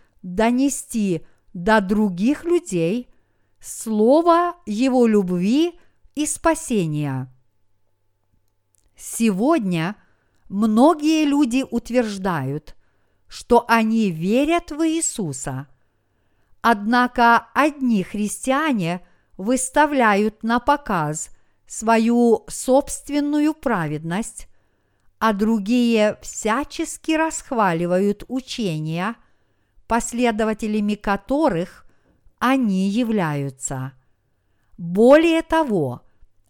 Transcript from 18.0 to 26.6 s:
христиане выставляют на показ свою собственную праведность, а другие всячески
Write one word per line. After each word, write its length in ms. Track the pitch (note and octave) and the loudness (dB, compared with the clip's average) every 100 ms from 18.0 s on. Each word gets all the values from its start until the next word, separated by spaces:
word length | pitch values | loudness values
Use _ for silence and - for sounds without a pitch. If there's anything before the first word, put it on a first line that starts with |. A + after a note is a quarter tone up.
христиане 1000 | F3 G3+ G#3 - B3+ C4+ D#4 A3+ E3 F3+ - _ _ - | -2 -4 -6 -4 -2 0 0 -2 -2 -6 -10 _ _ -10
выставляют 1080 | F#3+ B3+ - D4 D4 C#4+ A3+ G3 G#3+ G#3+ | -2 -2 0 2 2 4 2 2 0 -4
на 160 | A3+ A#3+ | -2 0
показ 720 | B3+ C#4+ C#4+ F#3 D3+ D#3 - - _ _ _ | 0 -2 -2 -4 -2 -6 -10 -18 _ _ _
свою 800 | - A3 A3+ A3+ A#3+ A#3 G#3+ - | -6 2 2 4 4 4 2 -2
собственную 1080 | - - C4 C#4 - - C#4+ D4 D4 D4+ D4+ | -8 2 2 2 -10 -4 -4 0 0 0 -2
праведность, 920 | C4+ G3+ D3+ D3+ E3 F#3 A3+ - - _ _ _ _ _ _ _ | -4 -2 -4 -6 -6 -6 -8 -14 -20 _ _ _ _ _ _ _
а 160 | A3+ | -2
другие 840 | G3 G#3+ A3+ F#3+ B3 A#3 A3+ G#3+ - | 0 0 0 0 0 2 2 2 -2
всячески 920 | - - G#3+ A#3 | -12 -8 -4 -4